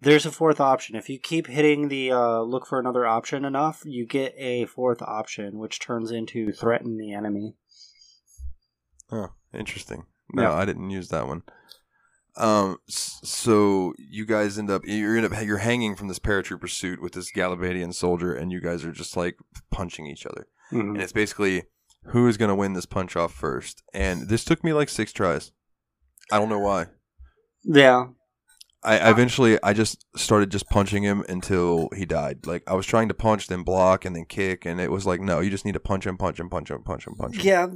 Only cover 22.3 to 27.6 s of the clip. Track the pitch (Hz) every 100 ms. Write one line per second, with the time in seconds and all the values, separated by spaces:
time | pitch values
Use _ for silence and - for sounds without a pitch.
22.3 | 104 107 98 98 92 - 98 87 87 85
23.3 | - 76 64 - - _ 98 95 85 90
24.3 | 117 - 165 165 151 143 - 107 - 92
25.3 | 76 - _ _ _ _ _ _ _ -
26.3 | 104 107 104 101 95 82 _ _ _ -
27.3 | _ _ _